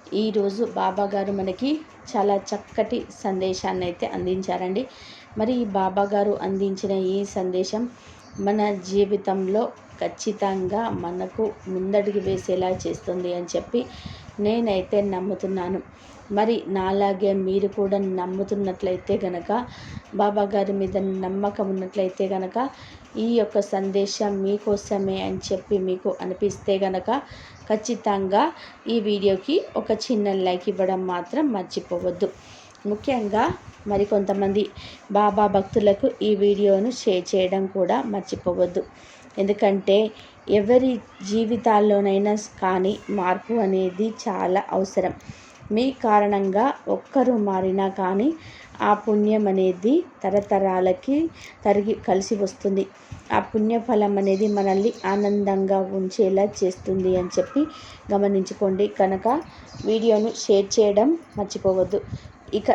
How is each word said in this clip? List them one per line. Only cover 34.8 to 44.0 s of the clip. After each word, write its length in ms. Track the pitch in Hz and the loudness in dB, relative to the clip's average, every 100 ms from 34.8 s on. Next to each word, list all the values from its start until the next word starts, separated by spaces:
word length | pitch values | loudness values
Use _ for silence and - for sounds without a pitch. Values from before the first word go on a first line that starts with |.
| - - - | -20 -18 -2
బాబా 340 | 202 208 196 208 | 2 4 4 2
భక్తులకు 600 | 196 185 226 202 202 262 - | 2 2 2 4 4 2 0
ఈ 100 | 208 202 | 0 4
వీడియోను 540 | 202 202 202 196 233 | 4 4 4 4 2
షేర్ 340 | 254 - 185 175 | -2 0 0 2
చేయడం 360 | 196 185 190 190 | 0 2 0 -2
కూడా 300 | 196 180 233 | 0 0 0
మర్చిపోవద్దు. 840 | 262 202 - 196 185 180 175 175 - - - - - - | -2 -6 -6 -6 -2 0 0 0 -6 -10 -20 -20 -12 -2
ఎందుకంటే 600 | 196 202 208 196 196 196 220 - - - - | 0 2 2 2 4 4 4 -4 -20 -12 0
ఎవరి 420 | 208 202 254 262 233 - - 190 | 2 6 4 4 -2 -8 -14 -4
జీవితాల్లోనైనా 1080 | 214 226 233 233 208 208 202 202 196 208 214 - - | -2 0 0 4 4 6 4 4 2 2 0 -4 -4
కానీ 360 | 185 185 190 208 - | 0 2 0 -2 -4
మార్పు 440 | 202 180 185 - | -2 0 -2 -2
అనేది 540 | 233 190 190 185 180 | 0 2 2 0 0